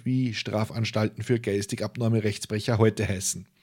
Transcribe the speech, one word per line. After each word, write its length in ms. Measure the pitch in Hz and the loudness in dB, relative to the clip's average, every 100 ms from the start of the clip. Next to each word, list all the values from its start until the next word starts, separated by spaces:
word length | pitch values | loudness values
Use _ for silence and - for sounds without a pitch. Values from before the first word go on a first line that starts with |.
wie 300 | 127 127 123 | -2 0 0
Strafanstalten 920 | 107 - 104 110 113 110 110 110 - | -2 -2 -2 -2 -2 -2 0 0 -2
für 160 | 110 120 | 0 0
geistig 420 | 113 101 95 117 | 2 -2 -2 -4
abnorme 400 | 107 127 113 113 | -6 -2 2 2
Rechtsbrecher 540 | 104 - - 107 113 110 | 0 -2 -4 -4 2 4
heute 320 | 110 110 101 | 4 4 -2
heißen. 380 | 95 - 85 - _ | -2 -4 -6 -10 _